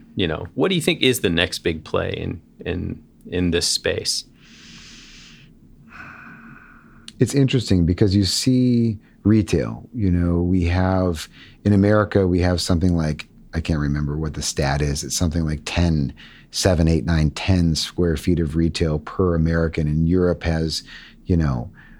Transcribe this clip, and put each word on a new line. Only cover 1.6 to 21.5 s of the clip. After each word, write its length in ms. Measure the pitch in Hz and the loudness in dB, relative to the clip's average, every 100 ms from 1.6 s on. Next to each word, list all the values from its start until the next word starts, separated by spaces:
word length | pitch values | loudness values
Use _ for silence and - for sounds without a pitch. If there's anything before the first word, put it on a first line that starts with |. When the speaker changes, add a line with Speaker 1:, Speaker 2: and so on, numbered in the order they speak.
Speaker 1:
big 240 | 87 80 | -4 -4
play 280 | - 92 90 | -4 -4 -2
in, 280 | 82 87 90 - - | -4 -6 -8 -14 -12
in, 380 | 87 87 90 87 - _ - | -8 -6 -6 -10 -16 _ -6
in 200 | 90 87 | -2 0
this 140 | 85 - | 0 0
space? 580 | - 87 87 - - - - - - - - - - - - - - - - - - - - - - - - - - - - - - - - | -2 -2 -2 -4 -6 -8 -20 -20 -20 -20 -20 -20 -20 -20 -20 -20 -20 -20 -20 -20 -20 -20 -20 -20 -20 -20 -20 -20 -20 -20 -20 -20 -20 -20 -2
Speaker 2:
It's 140 | 113 | 0
interesting 520 | 139 135 131 - 92 82 | 2 2 0 0 2 2
because 280 | 90 104 | 2 2
you 100 | 101 | 2
see 720 | 92 - - 127 127 120 113 101 - _ | 0 0 0 2 2 2 0 -4 -12 _
retail, 640 | 101 110 - 82 58 57 - | 2 2 2 -2 -2 -8 -12
you 160 | 120 95 | -4 0
know, 320 | 87 87 87 | 2 2 0
we 220 | 87 92 | 2 2
have, 640 | 87 90 92 92 92 82 - - - - | 2 0 0 0 0 -4 -10 -18 -20 -4
in 80 | 104 | 2
America, 540 | 101 101 107 101 101 92 | 4 4 4 2 2 2
we 140 | 87 | 2
have 200 | 90 87 | 2 0
something 360 | - 85 90 85 | 0 2 2 2
like, 320 | 78 73 - - - | 0 -4 -10 -20 -8
I 60 | 82 | -6
can't 200 | 78 78 | -2 -2
remember 360 | 73 73 73 73 | -2 -2 -4 -4
what 180 | 78 | -6
the 80 | 73 | -6
stat 400 | 71 - 69 71 | -6 -2 -2 0
is. 220 | 73 67 | -2 -2
It's 120 | 69 - | -6 -2
something 280 | 87 82 | -2 0
like 160 | 78 76 | -2 -4
ten, 480 | - - 87 78 65 - - - - | -4 0 2 2 -2 -6 -20 -20 -12
seven, 380 | - 98 85 80 | -2 2 4 4
eight, 160 | 80 | 2
nine, 260 | 80 80 78 | 2 2 0
ten 440 | - - 92 85 80 | 0 0 2 2 0
square 400 | - - 87 78 | -4 -2 0 0
feet 240 | - 87 | 0 0
of 160 | 78 78 | 0 0
retail 420 | 82 - 82 76 | 0 0 -2 -2
per 340 | - - 92 82 | -4 -2 0 2
American. 500 | 80 82 82 82 76 | 2 2 0 -2 -2
And 220 | 78 82 | 0 2
Europe 340 | 92 87 82 | 2 2 0
has, 400 | 87 80 80 - - - - - - | -2 0 -2 -6 -10 -20 -20 -14 0
you 100 | 85 | 2
know, 340 | 76 | 2